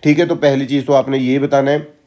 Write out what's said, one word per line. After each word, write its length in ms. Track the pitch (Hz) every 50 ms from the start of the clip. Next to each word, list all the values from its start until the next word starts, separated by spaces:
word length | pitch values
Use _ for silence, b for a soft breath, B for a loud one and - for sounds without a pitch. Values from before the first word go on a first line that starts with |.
| -
ठीक 140 | 156 147 151
है। 80 | 175
तो 80 | 170 170
पहली 320 | 165 151 143 135 135 139
चीज़ 180 | 123 139 143 127
तो 80 | 131 143
आपने 260 | 135 123 135 135 135
ये 200 | 131 127 127 131
बताना 320 | 135 139 143 139 135 135
है। 280 | 147 147 147 - - _ _